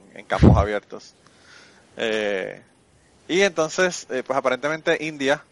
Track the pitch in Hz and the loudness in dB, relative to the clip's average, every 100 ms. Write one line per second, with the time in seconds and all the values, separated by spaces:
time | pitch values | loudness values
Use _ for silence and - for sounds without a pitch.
0 | - - - 98 - - 101 104 - 101 | -20 -20 -6 4 6 6 2 -4 -8 -20
1 | - _ _ _ _ - - _ _ - | -20 _ _ _ _ -20 -20 _ _ -8
2 | 113 110 104 98 92 50 _ _ _ _ | -4 -2 -2 -4 -6 -12 _ _ _ _
3 | _ _ _ 165 196 165 156 - 185 170 | _ _ _ 2 2 2 -2 2 0 0
4 | - 127 123 135 131 123 139 160 156 156 | -8 -8 -2 -2 0 -2 -2 -4 0 0
5 | 156 151 135 147 - | -2 -4 0 0 -2